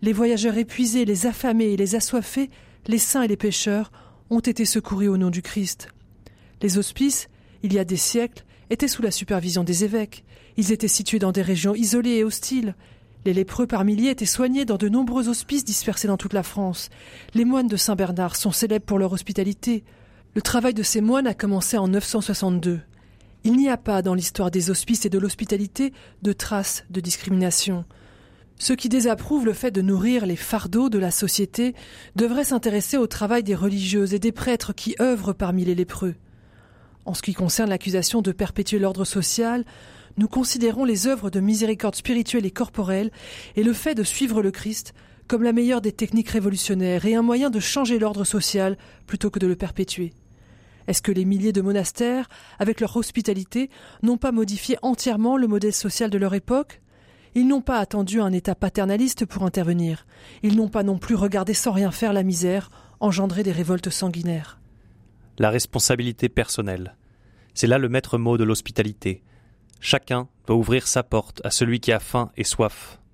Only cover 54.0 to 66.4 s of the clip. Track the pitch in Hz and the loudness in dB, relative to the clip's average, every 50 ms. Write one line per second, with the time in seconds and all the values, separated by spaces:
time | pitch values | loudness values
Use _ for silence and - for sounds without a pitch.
54 | - 226 247 233 - 269 240 226 220 202 202 196 - - 254 - - 247 254 - | 0 2 2 2 0 0 0 0 0 0 -2 -6 -2 -2 -2 0 0 0 0 0
55 | - 262 233 208 220 233 262 269 254 226 208 208 196 214 202 - - 208 - - | 0 -2 0 2 2 2 2 2 2 2 2 2 2 0 0 0 -4 -4 -2 -2
56 | 233 220 202 202 196 196 190 202 190 - 240 269 294 _ - - _ _ _ _ | -2 0 0 0 0 0 0 -2 -2 0 0 0 0 _ -8 -20 _ _ _ _
57 | _ - - _ _ _ - 240 247 262 277 277 254 - 262 233 202 - - 208 | _ -20 -20 _ _ _ 0 2 4 4 4 2 2 0 0 0 0 0 0 -2
58 | 196 180 196 226 214 190 185 180 - - 185 - - 190 - - 196 190 196 214 | -2 0 2 2 2 2 0 0 0 -2 -2 0 -2 -2 0 0 0 2 2 2
59 | 247 262 - - 240 180 - 196 190 180 - 196 180 165 175 175 170 165 160 160 | 2 0 0 -2 -4 -4 -4 -2 -2 0 0 0 0 2 2 0 0 0 -2 -6
60 | - _ - - - - - - - 214 208 220 220 202 214 220 202 202 196 180 | -8 _ -20 -20 -20 -20 -16 -2 0 4 4 4 2 2 0 0 0 0 0 -2
61 | - - 233 190 190 202 190 202 185 - 220 196 - 254 202 190 202 190 165 - | 0 0 0 2 2 2 0 0 0 0 0 0 0 0 2 2 2 0 0 0
62 | - 226 202 202 190 190 185 165 175 180 180 196 185 - - - - - - _ | 0 0 2 2 2 2 0 0 0 0 0 0 -4 -6 -16 -20 -20 -20 -10 _
63 | - 208 185 175 196 196 175 185 214 196 175 160 175 160 185 175 - 185 - - | 0 0 2 2 0 0 0 0 0 0 0 -2 0 0 0 -2 -2 -4 -4 -2
64 | - 185 170 170 170 175 170 160 156 - - - - - - - _ - - - | -2 -2 -2 -2 -2 -2 -2 -4 -6 -10 -16 -20 -20 -20 -20 -20 _ -20 -20 -20
65 | - - _ _ - - - - 107 107 110 123 - - - 127 - - 127 120 | -20 -20 _ _ -20 -20 -2 0 2 2 2 2 -2 -2 -2 0 2 2 2 2
66 | 120 123 113 - - 123 - - | 0 -4 -2 0 -2 0 0 0